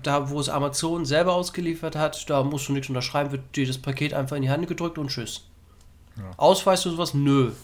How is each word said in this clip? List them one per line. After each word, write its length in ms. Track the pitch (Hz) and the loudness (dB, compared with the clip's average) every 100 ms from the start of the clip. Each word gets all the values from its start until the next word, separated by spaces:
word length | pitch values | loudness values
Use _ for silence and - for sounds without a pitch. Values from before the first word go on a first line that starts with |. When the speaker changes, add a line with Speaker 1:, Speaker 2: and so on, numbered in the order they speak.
Speaker 1:
da 260 | 147 143 139 | 0 0 0
wo 80 | 147 | -4
es 100 | 139 | -2
Amazon 560 | 143 143 139 165 170 | 0 -2 -2 -2 -2
selber 300 | 139 151 175 | 2 2 4
ausgeliefert 640 | 180 180 - 170 165 160 151 | 2 0 -4 -4 -4 -4 -2
hat, 340 | 151 - - | -2 -2 0
da 140 | 139 | 2
musst 240 | 135 147 - | 2 0 -2
du 40 | |
nichts 140 | 139 135 | -2 -2
unterschreiben, 440 | 127 123 147 143 | -4 -2 -2 -2
wird 100 | 135 - 143 | -4 -6 -2
dir 100 | 131 | -2
das 120 | 131 | -2
Paket 360 | - 135 147 | -4 -2 -2
einfach 220 | 147 135 147 | -2 -2 0
in 60 | |
die 80 | 131 | 0
Hand 180 | 143 175 | 0 -2
gedrückt 300 | 170 170 165 | -4 -4 -4
und 100 | 139 | -6
tschüss. 400 | 123 113 - - - - - - - - - | -6 -8 -10 -16 -20 -20 -20 -20 -20 -20 -14
Speaker 2:
Ja. 60 | 95 87 | -12 2
Speaker 1:
Ausweis 500 | 156 190 196 185 180 | 4 6 4 2 2
oder 80 | 170 | -2
sowas? 180 | 170 | -2
Nö. 360 | 139 143 139 120 - | 2 4 4 4 -2